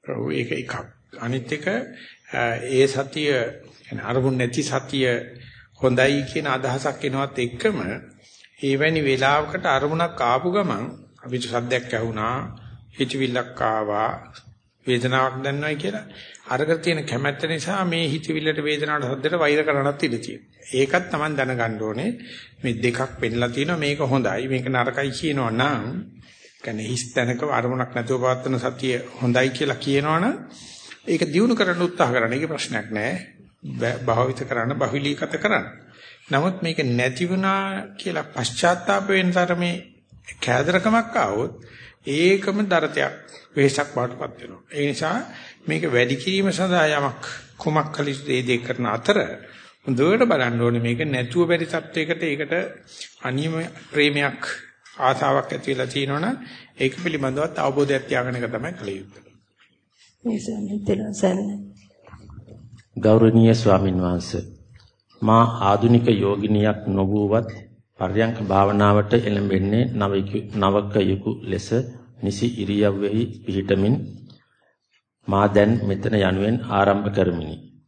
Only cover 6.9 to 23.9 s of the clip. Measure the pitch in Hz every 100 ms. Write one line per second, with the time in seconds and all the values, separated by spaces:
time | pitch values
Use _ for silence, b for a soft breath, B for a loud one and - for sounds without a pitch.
6.9 | 139 147 131 139 135 120 123 220 190 95
7.9 | 95 - - b b b _ 139 135 156
8.9 | 160 139 135 135 147 151 185 180 135 147
9.9 | 160 170 165 120 127 175 190 185 101 117
10.9 | - - _ 123 123 120 120 120 127 -
11.9 | 113 113 110 110 127 170 - B B B
12.9 | - 131 135 131 123 120 - 113 110 107
13.9 | 104 113 - - - - - _ _ -
14.9 | 123 127 131 131 131 135 139 151 147 190
15.9 | 214 - B B B - 127 151 165 175
16.9 | 160 131 120 143 139 156 160 156 196 180
17.9 | 165 165 151 156 156 151 156 151 151 151
18.9 | 151 131 135 151 175 151 147 151 143 139
19.9 | 143 156 117 - - _ _ - 131 135
20.9 | 180 180 156 151 143 131 123 113 107 110
21.9 | 107 185 240 B B B B 127 110 123
22.9 | 120 131 - 117 117 120 120 147 170 143